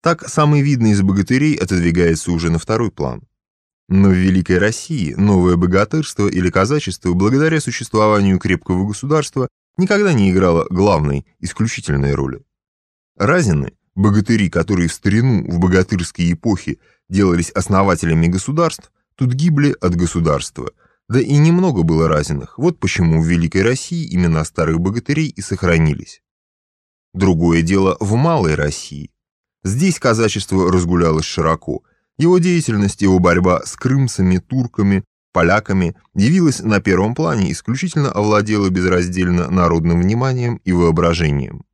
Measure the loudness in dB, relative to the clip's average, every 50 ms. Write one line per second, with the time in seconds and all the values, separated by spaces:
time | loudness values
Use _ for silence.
0 | 0 -2 -2 -2 -6 -8 -2 0 2 2 2 2 2 0 0 2 2 2 2 2
1 | 2 2 2 0 0 0 0 0 0 0 0 -2 -2 -2 -2 0 0 0 2 2
2 | 2 2 0 -2 -2 -4 -4 -2 -2 -2 -2 -2 -2 -4 -4 -2 -2 -4 -6 -6
3 | -8 -8 -8 -10 -16 _ _ _ _ _ _ _ _ _ _ _ _ _ 2 4
4 | 4 4 4 4 2 2 2 0 0 0 0 2 2 0 -2 -4 -8 -8 -6 -4
5 | -4 -4 -2 0 2 2 4 4 4 4 2 2 2 2 2 2 0 0 -2 -4
6 | -4 -4 -4 -4 -4 -2 -2 -2 -2 0 0 0 0 0 0 -4 -4 -6 -10 -6
7 | _ -2 0 2 2 2 2 2 2 2 0 -2 -4 -4 -8 -8 -10 -4 0 2
8 | 2 4 4 4 4 2 2 2 2 0 -2 -2 _ -4 -2 -2 -2 -4 -6 -8
9 | -4 -2 -2 -2 -2 -4 _ -6 -6 -6 _ _ _ _ _ -4 -2 0 2 0
10 | 2 2 2 2 2 2 4 4 2 4 2 2 0 -2 0 2 2 4 4 2
11 | 0 -2 -2 -4 -6 _ _ _ -14 -14 -6 -4 -4 -4 -4 -8 -6 -4 -2 -2
12 | 0 0 -2 -2 -4 -6 -6 -10 _ _ _ _ _ _ _ _ _ _ _ _
13 | _ _ _ _ -2 0 2 2 2 2 0 0 -2 -6 _ _ _ _ _ 0
14 | 0 2 2 0 0 0 0 0 0 0 0 -2 -2 0 0 0 0 -2 -4 -4
15 | _ 0 0 2 2 2 0 0 -2 -2 -2 0 0 2 4 2 2 2 -2 -6
16 | -6 -8 -6 -2 -2 -2 -2 -2 0 -2 -2 -2 -4 -10 -10 _ _ _ _ _
17 | _ _ 0 2 2 2 2 0 -2 -2 -4 -6 -2 0 2 2 2 2 0 0
18 | 0 0 2 2 2 2 0 -2 -4 -4 -2 0 -2 -2 -2 -8 -18 _ _ _
19 | _ _ _ _ -2 -2 0 0 0 0 2 2 2 0 0 0 -2 -2 0 0
20 | -2 -2 -2 -2 0 0 0 -2 -4 -8 _ -12 -14 -14 _ _ _ _ _ _
21 | _ _ -2 -2 0 2 2 4 4 4 4 2 2 0 0 0 0 2 2 2
22 | 2 2 0 0 -2 -2 -6 -8 -8 -12 -10 -4 -2 -2 -2 _ -4 -4 -2 0
23 | 0 2 2 2 2 2 0 0 0 0 0 0 0 0 0 -2 -6 -8 -8 -8
24 | -8 -4 -2 0 0 0 0 0 -2 -4 _ -4 -2 -2 0 -2 -2 -2 -4 -6
25 | -4 -4 -4 -2 -2 -4 -6 -10 -10 -8 -8 -2 0 2 2 2 2 0 0 -4
26 | -8 -18 -20 _ _ _ _ _ _ _ _ _ _ _ _ _ _ _ _ _
27 | _ _ _ 0 0 2 2 2 2 2 2 2 2 2 2 2 2 0 0 -2
28 | -2 -2 0 0 2 2 0 0 0 0 0 0 -2 -4 -4 -6 -12 -14 -14 -16
29 | -16 -16 _ _ _ _ _ _ _ _ _ _ _ -6 -2 0 0 0 0 0
30 | 0 0 0 2 0 0 0 -4 -6 -2 0 0 2 2 2 2 0 0 0 2
31 | 2 2 0 0 -2 -4 -4 -2 0 0 0 -2 -4 -10 -10 -10 _ _ _ _
32 | _ _ _ -2 2 2 2 2 2 2 0 0 0 0 0 0 0 -2 -2 0
33 | 2 2 4 4 4 4 2 2 2 2 0 0 -2 -8 -16 -8 -4 -2 0 0
34 | 0 -2 -2 -2 0 2 2 0 -2 _ -4 -4 -4 -4 _ -2 0 0 0 0
35 | -2 _ _ _ _ _ _ 0 2 2 2 2 0 -2 -2 0 0 -2 -4 _
36 | _ _ _ 0 0 2 2 2 2 2 0 0 -2 -2 -2 0 2 2 0 2
37 | 0 -2 -2 -2 -2 -2 0 0 -2 -2 -4 -6 -6 -6 -6 -4 -4 -4 -2 -2
38 | -2 -2 -2 -2 0 2 2 2 2 0 0 0 0 0 0 0 0 2 2 0
39 | 0 -2 -2 -2 0 0 0 0 0 0 0 2 2 2 2 0 0 0 0 2
40 | 0 0 0 -2 -2 -2 -2 -2 -4 -4 -6 -6 _ -2 0 2 2 2 2 2
41 | 2 0 0 0 0 -2 0 -2 -4 -6 -10 -18 -18 _